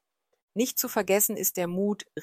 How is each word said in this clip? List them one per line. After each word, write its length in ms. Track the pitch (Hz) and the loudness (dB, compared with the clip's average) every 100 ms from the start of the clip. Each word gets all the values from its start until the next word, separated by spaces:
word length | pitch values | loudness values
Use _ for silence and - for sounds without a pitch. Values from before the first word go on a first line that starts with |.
| _ _ _ _ _ 202 | _ _ _ _ _ -2
Nicht 240 | 254 - | -2 -2
zu 80 | 254 | -2
vergessen 500 | 226 190 196 208 202 | 0 2 2 2 0
ist 200 | 190 - | -2 -2
der 100 | 175 | -2
Mut, 400 | 180 202 202 - - | 0 0 -2 -8 -6